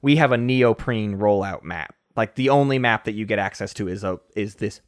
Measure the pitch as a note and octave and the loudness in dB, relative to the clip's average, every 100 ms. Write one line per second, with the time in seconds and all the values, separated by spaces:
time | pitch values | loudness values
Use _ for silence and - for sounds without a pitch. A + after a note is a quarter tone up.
0 | C#3 D3+ D3 B2 A#2+ B2+ B2 A2 - A#2 | 2 4 4 2 2 4 4 2 -2 -4
1 | G#2+ G2 G#2 G2+ G2 F#2 - F2 D2+ - | -4 0 2 2 0 -8 -10 -10 -12 -16
2 | _ - A2 - C3 C#3+ C#3 C3+ B2 A2 | _ -4 -4 0 2 4 4 2 0 0
3 | - G#2+ G#2+ G#2 G2 - G2 - G2 F#2 | -2 -8 -2 -2 -2 -6 -10 -6 -6 -4
4 | G2+ F2+ _ - G#2 G2+ G2+ - | -6 -6 _ -8 -8 -6 -8 -8